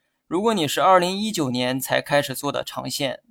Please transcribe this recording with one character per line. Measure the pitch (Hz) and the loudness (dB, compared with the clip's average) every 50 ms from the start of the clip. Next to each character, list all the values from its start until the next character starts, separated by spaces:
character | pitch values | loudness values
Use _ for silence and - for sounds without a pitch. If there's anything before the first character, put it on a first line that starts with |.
| _ _ _ _ _ | _ _ _ _ _
如 | - 156 180 | -6 -4 0
果 | 214 233 220 | 0 0 2
你 | 196 156 | 0 0
是 | 131 - - | 0 0 2
二 | 139 185 185 180 | 4 6 6 6
零 | 175 180 190 196 | 6 2 -2 -2
一 | 214 220 | -4 -4
九 | 208 175 147 127 | -2 -2 -2 0
年 | 123 123 123 127 131 131 | 0 0 0 0 -2 -2
才 | 127 - 131 131 | -2 0 0 0
开 | - - 151 143 | 0 2 2 0
始 | 139 - 127 | 0 0 -4
做 | - - 143 | -6 -4 -4
的 | 127 123 - | -4 -4 -6
长 | - - 127 127 135 | -6 -8 -10 -8 -8
线， | - - 147 127 - - _ _ | -6 -4 -4 -4 -6 -8 _ _